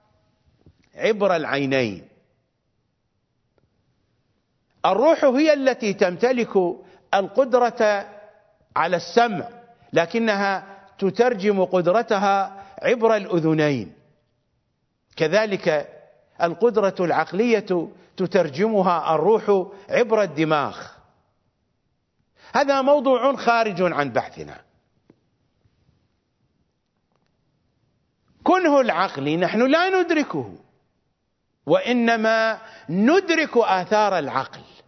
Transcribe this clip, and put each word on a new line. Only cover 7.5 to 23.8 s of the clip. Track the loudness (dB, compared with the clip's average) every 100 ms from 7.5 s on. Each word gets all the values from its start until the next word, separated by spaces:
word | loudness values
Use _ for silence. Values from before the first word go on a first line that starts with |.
| 2 2 2 0 0 -4 -18 -20 _ _ _ _ -2
على | 0 -2
السمع، | 0 2 2 0 -10 -16 -20 _ _
لكنها | 0 2 0 0 0 0 -2 -8 -20 -20 -4
تترجم | -2 2 2 2 0 0
قدرتها | 0 2 2 0 0 0 0 0 -2 -8 -20 -6
عبر | -2 0 2 0
الأذنين. | 0 -2 0 2 0 -2 -6 -14 _ _ _ _ _ _ _ _ _ _ _ -4
كذلك | 0 0 0 -2 -2 -4 -4 -14 -20 _ _ -4
القدرة | -4 0 0 2 0 -2
العقلية | -2 -2 -2 -2 0 0 0 -4 -4 -12 _ -6
تترجمها | -2 0 0 -2 -2 0 0 0 0
الروح | 0 2 0 2 0 -2 -12 -4
عبر | -2 2 0
الدماغ. | 0 -2 0 0 -2 -8 -18 -20 _ _ _ _ _ _ _ _ _ _ _ _ _ _ -6
هذا | -2 0 2
موضوع | 2 2 4 2 2 0
خارج | 0 2 0 -2